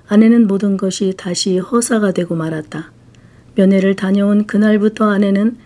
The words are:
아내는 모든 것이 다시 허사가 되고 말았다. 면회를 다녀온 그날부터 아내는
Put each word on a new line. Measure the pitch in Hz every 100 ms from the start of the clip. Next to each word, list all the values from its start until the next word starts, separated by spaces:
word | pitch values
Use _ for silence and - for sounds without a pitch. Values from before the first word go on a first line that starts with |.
| -
아내는 | 208 220 233 214
모든 | 196 202 190
것이 | 190 - 196 190
다시 | 180 175 196 180
허사가 | 180 233 226 226 208
되고 | 180 175
말았다. | 165 160 156 156 156 - _ _ - - - -
면회를 | - 190 196 190 196
다녀온 | 190 202 202 208 208
그날부터 | 202 214 214 214 214 214
아내는 | 202 202 196 220 240